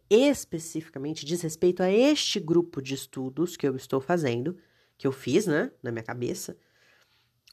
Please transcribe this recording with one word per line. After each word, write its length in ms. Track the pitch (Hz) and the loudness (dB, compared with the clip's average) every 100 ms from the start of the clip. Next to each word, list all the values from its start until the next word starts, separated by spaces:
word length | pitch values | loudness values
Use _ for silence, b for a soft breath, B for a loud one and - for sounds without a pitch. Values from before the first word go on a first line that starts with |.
| - | 2
especificamente 1160 | 214 285 269 - 165 160 160 160 135 143 156 143 | 4 6 2 -4 -10 -8 -10 -10 -10 -8 -8 -4
diz 160 | 170 | -4
respeito 400 | 160 - 180 180 | -4 0 2 2
a 80 | 185 | 2
este 500 | 208 277 294 - 202 | 4 6 4 0 -2
grupo 420 | 160 170 165 143 | 2 2 2 -2
de 120 | 131 | -6
estudos 640 | 135 - 139 131 135 175 - | -8 -8 -8 -6 -2 -4 -2
que 100 | 139 | -2
eu 80 | 127 | -2
estou 260 | - 135 | -2 -2
fazendo, 560 | 135 175 143 117 147 175 b b b b | 0 0 0 0 -2 -6 b b b b
que 100 | 139 | -4
eu 40 | |
fiz, 340 | 131 123 160 214 | -4 0 2 2
né, 240 | 151 254 - | 0 -2 -6
na 100 | 123 | -8
minha 120 | 113 | -8
cabeça, 540 | 110 123 120 185 - - b b b b b b b _ _ | -8 -6 -6 -6 -10 -16 b b b b b b b _ _